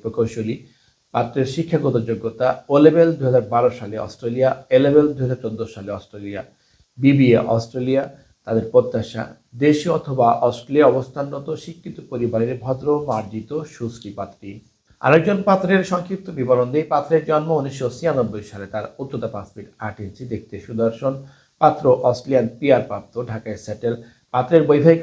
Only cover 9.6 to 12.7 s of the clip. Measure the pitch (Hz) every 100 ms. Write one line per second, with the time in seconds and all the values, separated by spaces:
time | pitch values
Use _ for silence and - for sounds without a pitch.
9.6 | 143 151 170 160 - 127 123 - 123 117
10.6 | - 139 143 127 127 147 139 139 143 151
11.6 | - 165 185 - - 127 117 110 117 127
12.6 | 120